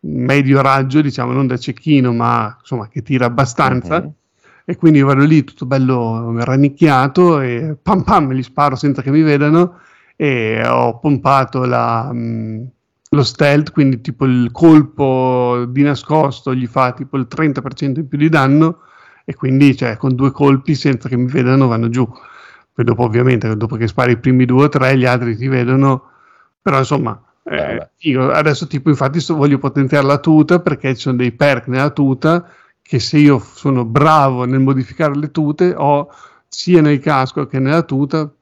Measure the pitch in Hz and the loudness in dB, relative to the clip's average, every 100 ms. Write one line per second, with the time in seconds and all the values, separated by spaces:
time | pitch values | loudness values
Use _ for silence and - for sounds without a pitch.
0 | - 147 123 139 135 139 135 135 135 143 | -8 -6 0 0 4 2 4 2 0 0
1 | 147 127 123 131 131 123 - 113 156 143 | -2 -4 -4 -2 -2 -4 -8 -10 0 2
2 | 127 117 117 117 107 - _ 123 107 - | 2 0 0 0 -4 -10 _ -10 -8 -12
3 | - 131 123 120 131 - 135 127 87 160 | -4 -2 0 0 -2 0 -2 -2 -4 -6
4 | 151 - _ _ _ _ - - 165 151 | -6 -18 _ _ _ _ -12 0 4 4
5 | 139 135 147 160 135 _ 123 135 131 127 | 4 4 4 2 0 _ -4 0 0 0
6 | 113 113 117 117 120 135 143 139 160 131 | -2 -4 -6 -4 -2 0 0 2 2 4
7 | 139 156 180 151 131 120 156 147 - 214 | 2 2 2 2 -2 -4 -6 -8 -2 -2
8 | - 202 139 131 123 - 147 135 147 135 | 2 0 0 -4 -6 -2 -2 0 -2 -2
9 | 131 147 156 143 147 160 175 - _ _ | 0 2 2 2 4 2 2 -4 _ _
10 | _ _ 147 123 110 113 117 123 120 117 | _ _ -2 -2 -2 -2 0 0 0 -2
11 | 151 139 135 135 131 131 127 120 117 117 | -2 0 2 2 0 -4 -2 -2 -2 -4
12 | 117 120 117 113 110 110 127 _ _ _ | -4 -8 -8 -8 -8 -10 -14 _ _ _
13 | _ 147 131 - 143 147 151 - 135 120 | _ 0 0 0 2 2 0 0 0 0
14 | 120 120 135 123 120 120 165 156 143 - | -6 -4 0 0 -2 4 6 6 4 -2
15 | 139 131 127 127 123 123 123 127 143 139 | -2 0 0 0 0 -2 -4 0 0 -2
16 | - 156 143 131 - 127 120 135 127 123 | 0 0 0 -2 -6 -4 -4 -2 -2 -4
17 | 131 139 117 - 156 131 123 - 143 135 | -8 -6 -6 -2 -2 -2 -10 -8 -6 -6
18 | 139 147 156 156 135 147 160 170 _ _ | -6 -2 2 2 4 4 2 -2 _ _
19 | - _ - - 131 135 143 127 123 113 | -20 _ -16 -8 -2 4 2 2 -4 -4
20 | 135 127 135 - 143 135 135 143 151 120 | -4 0 -2 2 2 2 0 -2 0 -2
21 | 113 123 123 135 123 135 131 113 117 123 | -4 -4 -2 -2 2 2 2 0 -2 -2
22 | 117 - - - - - _ - 117 117 | -4 -6 -20 -20 -20 -20 _ -4 -2 0
23 | 120 113 127 120 110 107 113 110 113 - | 0 0 0 0 -2 -4 -4 -4 -4 -2
24 | 123 117 131 127 123 127 143 143 131 135 | 0 0 2 2 2 4 2 2 0 2
25 | 123 123 120 110 131 131 120 131 139 131 | 2 0 -2 -6 -4 -2 0 2 2 0
26 | _ _ _ _ _ _ - 135 131 147 | _ _ _ _ _ _ -2 0 0 -2
27 | 117 - _ _ - - 147 113 - _ | -4 -8 _ _ -8 -6 -6 -8 -12 _
28 | 160 131 131 156 151 135 160 139 160 139 | -4 0 0 0 0 -2 -6 -4 -2 0
29 | 135 160 135 156 143 139 139 139 131 143 | -2 -4 -4 0 0 0 -2 -2 0 2
30 | 139 143 160 156 151 175 180 143 135 123 | 2 0 4 4 4 2 0 -4 -4 -4
31 | 143 123 123 117 143 131 131 127 143 143 | -4 -2 -2 0 0 0 -2 -2 -2 0
32 | 139 131 151 170 175 _ _ _ _ 120 | 0 0 0 0 -4 _ _ _ _ -4
33 | - 151 147 131 - - 139 131 113 117 | 0 4 4 4 -2 -8 -4 -2 -2 0
34 | 151 156 135 123 123 131 135 135 127 - | 2 4 2 -2 -2 0 0 0 -4 -4
35 | 156 143 151 160 147 151 180 180 143 143 | -2 -2 -6 -4 -4 0 -2 0 0 0
36 | 147 - - _ _ - - 175 151 143 | -2 -16 -20 _ _ -10 2 4 4 2
37 | 156 143 131 - 139 139 131 160 165 135 | 0 -2 -2 -4 -6 -4 0 0 -2 -4
38 | 139 160 147 _ | -2 -4 -6 _